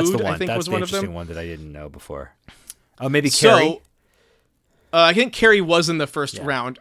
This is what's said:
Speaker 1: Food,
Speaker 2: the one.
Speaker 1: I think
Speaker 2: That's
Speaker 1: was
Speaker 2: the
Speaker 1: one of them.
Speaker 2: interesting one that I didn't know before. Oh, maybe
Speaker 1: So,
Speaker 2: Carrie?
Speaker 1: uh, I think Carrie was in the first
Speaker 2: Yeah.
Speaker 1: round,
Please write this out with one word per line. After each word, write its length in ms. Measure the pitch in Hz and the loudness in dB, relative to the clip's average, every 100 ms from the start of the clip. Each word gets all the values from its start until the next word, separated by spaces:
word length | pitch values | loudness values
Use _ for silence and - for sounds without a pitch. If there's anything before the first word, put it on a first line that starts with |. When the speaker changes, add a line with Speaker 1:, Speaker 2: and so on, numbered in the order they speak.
| 170 | 0
Speaker 1:
Food, 100 | 190 | 0
Speaker 2:
the 20 | |
one. 100 | - | -2
Speaker 1:
I 40 | - | -4
think 100 | 185 | -4
Speaker 2:
That's 60 | 185 | -4
Speaker 1:
was 80 | 170 | -4
Speaker 2:
the 60 | |
Speaker 1:
one 100 | - | -4
of 60 | 180 | -4
them. 80 | 196 | -4
Speaker 2:
interesting 160 | 196 | -6
one 120 | 85 85 | -8 -12
that 80 | 82 | -10
I 80 | 85 | -10
didn't 260 | 82 78 | -12 -14
know 160 | 73 76 | -16 -16
before. 440 | 71 - 71 67 _ - - - - _ _ | -18 -16 -14 -14 _ -20 -20 -20 -20 _ _
Oh, 80 | 135 | -2
maybe 200 | 143 143 | 0 0
Speaker 1:
So, 200 | - - 202 | 4 6 6
Speaker 2:
Carrie? 220 | 156 165 _ _ _ _ _ _ _ _ _ _ _ | 4 -2 _ _ _ _ _ _ _ _ _ _ _
Speaker 1:
uh, 100 | 165 165 | 4 4
I 40 | |
think 180 | 180 247 | 4 0
Carrie 280 | - 226 208 | 2 4 4
was 280 | 170 170 165 | 4 2 2
in 100 | 165 | -2
the 80 | 143 | -4
first 280 | 151 139 | -6 -8
Speaker 2:
Yeah. 100 | - 147 | -8 -6
Speaker 1:
round, 320 | 131 123 127 | -4 -6 -10